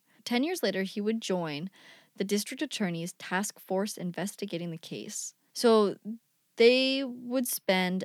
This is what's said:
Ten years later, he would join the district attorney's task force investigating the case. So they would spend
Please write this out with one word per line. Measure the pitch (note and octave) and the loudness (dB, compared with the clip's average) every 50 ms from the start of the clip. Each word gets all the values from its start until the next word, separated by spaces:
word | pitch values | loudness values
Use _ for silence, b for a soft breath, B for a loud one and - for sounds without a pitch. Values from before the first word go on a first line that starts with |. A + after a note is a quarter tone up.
| _ b b b b | _ b b b b
Ten | - A#3 B3 C4+ | -2 0 0 0
years | E4 F#4 E4+ - | 0 -2 0 -2
later, | G3 G3 F#3+ F#3+ | -2 0 0 -2
he | F#3 - G#3+ | -4 -4 -4
would | G3+ G#3+ A3+ A3+ | -2 -2 -2 -2
join | - - F#3+ F3+ E3+ D#3 D3 C#3+ E3+ F#3+ B B B B B B B B B | -2 -2 -2 0 0 -2 -4 -6 -8 -8 B B B B B B B B B
the | - G3 | -6 -2
district | G3 G3+ G#3 G#3 - C#4 C4 D#4 | 0 0 0 -2 -2 -6 -6 -6
attorney's | C#4 - - G#3+ F3 E3+ E3 E3 F#3 - | -6 -4 -2 -2 -2 -2 -2 -6 -6 -8
task | - - - F3+ F#3 G#3 - - - | -10 -8 -4 -2 -2 -2 -2 -6 -12
force | - - F#3+ F#3+ G3+ G#3 - | -8 -4 -2 -2 -2 -2 -4
investigating | - F3 F3+ E3+ - F3 G3+ - - G3+ G3+ F3+ E3 F3 E3+ | -6 -6 -6 -4 -4 -6 -6 -6 -8 -8 -6 -6 -6 -6 -6
the | E3 D#3+ | -8 -10
case. | - - - G#2+ A2 - - - - - - _ _ _ - | -10 -10 -10 -10 -10 -10 -10 -10 -10 -10 -12 _ _ _ -8
So | - - A#3 A3+ A3 G#3 F#3+ - - - G#3 A3+ A3+ _ _ _ _ _ _ _ | 2 4 6 6 6 6 4 0 -4 -8 -12 -12 -12 _ _ _ _ _ _ _
they | - A#3 A#3+ B3 C4 C4 C4 C4+ C4+ C#4 | 6 8 8 8 8 4 2 2 0 -2
would | B3+ B3 B3 B3 A#3+ A#3+ C4+ B3 | -4 -6 -10 -8 -2 0 0 0
spend | - - - - - F#3+ F#3 F#3 F3+ F#3 F#3 | 0 -4 -4 0 2 2 4 4 2 0 -2